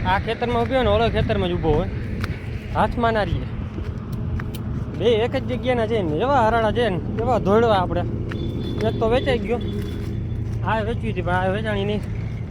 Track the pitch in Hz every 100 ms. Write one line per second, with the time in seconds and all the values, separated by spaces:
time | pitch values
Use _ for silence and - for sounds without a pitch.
0 | 185 196 208 226 240 240 233 262 233 208
1 | 226 202 214 214 185 175 160 151 196 -
2 | - - - - - - - 151 208 -
3 | 233 220 190 151 - - - - - -
4 | - - - - - - - - - -
5 | 202 220 240 262 226 247 226 247 220 226
6 | 175 151 240 285 220 226 220 208 240 180
7 | - 208 233 233 175 208 233 202 180 175
8 | 170 - - - - - - - 220 -
9 | 226 240 277 240 196 233 - 208 - -
10 | - - - - - - 175 220 208 240
11 | 214 240 170 180 190 196 220 202 196 208
12 | - - - - -